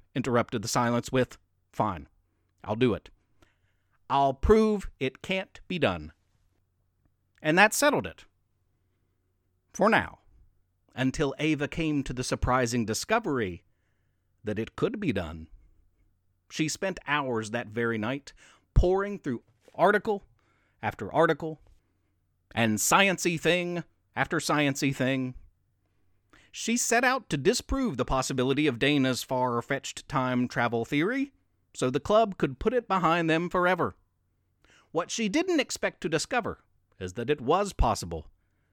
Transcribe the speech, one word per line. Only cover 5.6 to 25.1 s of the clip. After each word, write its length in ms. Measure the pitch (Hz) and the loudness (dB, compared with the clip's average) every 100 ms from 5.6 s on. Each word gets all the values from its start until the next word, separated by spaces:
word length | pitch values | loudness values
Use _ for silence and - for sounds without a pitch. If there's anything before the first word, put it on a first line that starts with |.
| - | -8
be 100 | 180 | -2
done." 360 | 127 87 78 - _ _ _ _ _ _ _ _ _ _ _ _ | 0 -2 -8 -18 _ _ _ _ _ _ _ _ _ _ _ _
And 160 | 151 170 | 0 4
that 160 | 208 | 4
settled 340 | - 294 220 90 | 4 2 2 -2
it. 180 | - - _ _ _ _ _ _ _ _ _ _ _ _ _ _ | -10 -20 _ _ _ _ _ _ _ _ _ _ _ _ _ _
For 160 | - 202 | 0 4
now. 300 | 196 82 - _ - _ _ _ _ _ - | 4 0 -8 _ -20 _ _ _ _ _ -2
Until 380 | 131 143 143 - | -2 0 -2 0
Ava 280 | 156 151 143 | 0 0 -2
came 360 | - 160 151 | -4 -2 -2
to 100 | 131 | -2
the 100 | - | -4
surprising 640 | 123 127 - 127 123 120 107 | -4 -2 0 2 2 0 -2
discovery 760 | 110 - 226 202 135 101 85 _ _ _ _ _ _ _ _ | -2 0 0 0 -2 -2 -6 _ _ _ _ _ _ _ _
that 160 | 107 107 | -6 -6
it 160 | 113 - | -6 -2
could 240 | 147 233 | -2 -2
be 120 | 202 | -2
done. 360 | 98 82 80 80 - _ _ _ _ _ _ _ _ _ | -2 -4 -10 -16 -20 _ _ _ _ _ _ _ _ _
She 180 | - 160 | -4 -4
spent 300 | - 190 - - | -4 -6 -6 -4
hours 420 | 147 135 117 107 | -2 -2 -4 -4
that 180 | 117 120 | -6 -6
very 300 | 107 120 113 | -4 -2 -2
night 340 | 107 139 - - - _ _ - | -4 -6 -10 -20 -20 _ _ 2
poring 420 | 180 190 202 202 | 4 2 -2 -6
through 240 | 151 117 _ _ _ | -6 -8 _ _ _
article 500 | - 175 202 226 202 - _ _ _ _ _ | 2 4 4 0 -4 -6 _ _ _ _ _
after 280 | 110 - 104 | -8 -6 -2
article 500 | 143 165 151 160 156 _ _ _ _ _ _ _ _ _ | 4 4 2 -4 -12 _ _ _ _ _ _ _ _ _
and 260 | 110 113 107 | 0 0 2
science-y 580 | - 165 196 175 180 165 | 4 4 4 2 -2 0
thing 460 | 160 180 175 175 - _ _ - | 0 0 0 -6 -10 _ _ -4
after 240 | 135 160 | -2 -2
science-y 520 | - 151 143 135 143 | 0 0 0 0 -2
thing. 420 | 139 131 | 0 -2